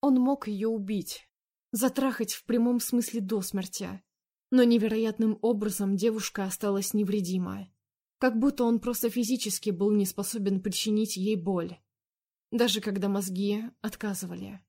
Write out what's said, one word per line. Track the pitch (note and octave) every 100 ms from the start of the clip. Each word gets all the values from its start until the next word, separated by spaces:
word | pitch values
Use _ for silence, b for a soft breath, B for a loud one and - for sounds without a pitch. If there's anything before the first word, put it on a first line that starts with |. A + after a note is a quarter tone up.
Он | C#4 B3+
мог | B3+ C#4 G#3+
ее | G3+ A3
убить, | A3+ G3 G#3+ E3 - _ _ _ _ _
затрахать | G#3 B3+ B3+ C4+ A#3 A3
в | -
прямом | - A#3 A#3 B3
смысле | - A#3+ - A3+
до | F#3+ G#3+
смерти. | F#3 G3 F#3 - F3+ F#3+ _ _ _ _ _
Но | B3+
невероятным | A#3+ A#3 A3 A3 A3+ G#3+ A3 G#3+
образом | A3+ A3 G#3 G3 G3 G3
девушка | A3+ A3 G3+ -
осталась | F#3+ - G#3 G3 G3
невредима. | G#3 G3+ G#3 F3+ F#3 F3+ G3 F#3+ _ _ _ _ _
Как | B3+ A3+
будто | C#4 C#4
он | A#3 A#3
просто | - A#3 A#3
физически | B3 A3 B3+ G#3+ - G#3+
был | F3 G3+
не | G#3+ G3
способен | - G3 A3+ G3 G3
причинить | G3 F3+ A3 G#3+ G#3+ F#3+
ей | F#3+ G#3+
боль. | E3+ F3+ E3+ E3+ _ _ _ _ _ _ _
Даже | A#3 A#3+ G3+
когда | G#3 G3 G3+
мозги | G3 F#3+ F#3 G3+ G#3 A#3 _
отказывали. | G#3+ - G#3+ F#3+ F3+ F3 G3 G3+